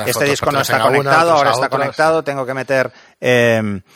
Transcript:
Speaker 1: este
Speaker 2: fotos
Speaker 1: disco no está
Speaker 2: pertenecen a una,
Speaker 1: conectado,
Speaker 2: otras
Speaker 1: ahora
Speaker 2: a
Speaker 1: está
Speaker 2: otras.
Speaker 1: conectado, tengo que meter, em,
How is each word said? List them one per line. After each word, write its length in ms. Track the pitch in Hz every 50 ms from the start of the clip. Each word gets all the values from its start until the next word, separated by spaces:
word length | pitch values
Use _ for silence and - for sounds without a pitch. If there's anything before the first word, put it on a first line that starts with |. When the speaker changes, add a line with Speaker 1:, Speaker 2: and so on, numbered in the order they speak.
| 107 110
Speaker 1:
este 40 | 123
Speaker 2:
fotos 160 | 113 147 143
Speaker 1:
disco 200 | 143 - - 147
no 80 | 143 139
está 140 | 131 - 123
Speaker 2:
pertenecen 80 | 131
a 40 | 110
una, 120 | 123 131 143
Speaker 1:
conectado, 320 | 139 139 139 160 165 170
Speaker 2:
otras 80 | 165 147
Speaker 1:
ahora 120 | 139 113
Speaker 2:
a 40 | 113
Speaker 1:
está 120 | 123 127 131
Speaker 2:
otras. 120 | - 135
Speaker 1:
conectado, 440 | 139 139 131 - 156 160 160 160 147
tengo 200 | 143 139 139 131
que 80 | 120 135
meter, 380 | 135 127 - 139 135 127 123 - - - _ _ _
em, 600 | - 127 123 123 120 120 113 113 110 104 101 95 - _ _